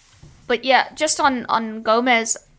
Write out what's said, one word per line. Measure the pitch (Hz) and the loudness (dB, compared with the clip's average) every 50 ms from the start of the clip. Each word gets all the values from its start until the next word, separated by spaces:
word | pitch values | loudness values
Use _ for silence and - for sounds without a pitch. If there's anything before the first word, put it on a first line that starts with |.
| _ _ _ - - - - _ - | _ _ _ -20 -20 -20 -20 _ -6
but | - 247 240 247 | -4 -4 -4 0
yeah, | 262 254 240 - - - | 2 2 2 2 0 -4
just | - 302 311 - - | -4 -2 0 0 2
on, | 311 285 262 247 233 | 2 0 0 0 -4
on | - - 226 226 220 214 220 | -2 -2 -2 -2 -4 -10 -6
Gomez, | 226 220 220 233 247 262 247 226 226 233 - - _ _ _ | -2 0 0 2 2 2 2 2 2 -2 -4 -6 _ _ _